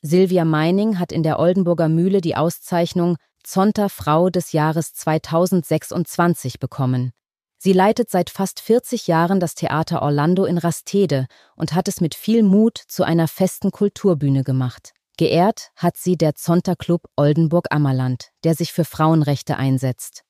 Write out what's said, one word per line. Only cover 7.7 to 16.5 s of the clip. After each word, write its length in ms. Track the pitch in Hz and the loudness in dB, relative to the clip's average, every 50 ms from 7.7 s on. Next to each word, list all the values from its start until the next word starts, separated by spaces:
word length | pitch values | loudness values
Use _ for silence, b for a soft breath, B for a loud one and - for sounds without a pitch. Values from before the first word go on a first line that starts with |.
leitet 360 | 190 185 185 208 220 - 233 - | 4 4 4 2 2 0 -4 -2
seit 220 | - 185 175 - | -2 -2 -2 -2
fast 300 | - - 196 185 - - | -4 -6 -6 -6 -6 -12
vierzig 480 | - - 220 247 - - 254 220 - - | -2 0 0 0 0 -4 -8 -6 -2 0
Jahren 320 | 170 160 165 170 196 196 | 0 2 2 2 0 0
das 160 | 180 156 - | -2 -4 -4
Theater 460 | - - - - 156 160 - 170 - | -6 -6 -4 -2 -2 -2 -2 -4 -2
Orlando 420 | - 147 147 143 143 165 185 185 190 | -2 0 0 0 2 2 2 2 2
in 140 | - 175 170 | 0 0 0
Rastede 680 | - 170 160 - - - - 202 202 156 147 135 131 b b b b b b | 0 -2 -4 -4 -8 -4 0 0 0 2 0 -2 -2 b b b b b b
und 160 | b 160 151 | b -6 -4
hat 160 | 151 180 180 - | -2 -2 -2 -2
es 120 | - - | -2 -2
mit 140 | 180 156 - | -2 -4 -4
viel 300 | - - - 220 233 220 | -6 -2 0 2 4 4
Mut 340 | 196 190 208 220 233 - - | 4 6 4 4 2 0 -4
zu 240 | - _ - - | -20 _ -4 -2
einer 240 | 185 - 165 165 165 | 0 2 2 2 2
festen 460 | 151 - - - 185 - - - 196 | 0 0 -2 -2 -2 -2 -2 -4 -4
Kulturbühne 720 | - - 208 202 _ - - 202 175 139 143 139 135 135 131 | -2 0 -2 -2 _ 0 0 0 0 2 2 0 0 0 0
gemacht. 480 | - 131 131 127 123 - - _ - _ _ _ _ _ | 0 -2 -2 -2 -2 -6 -10 _ -20 _ _ _ _ _
Geehrt 560 | - 165 - - 165 175 208 233 - - - _ | -2 0 2 4 4 2 2 0 -2 -10 -20 _
hat 220 | - - 175 - | -2 -2 -2 -2
sie 200 | - - 180 180 | -2 -2 -2 0
der 200 | 156 165 156 147 | 2 0 0 0
Zonta 400 | - - - | -2 -2 0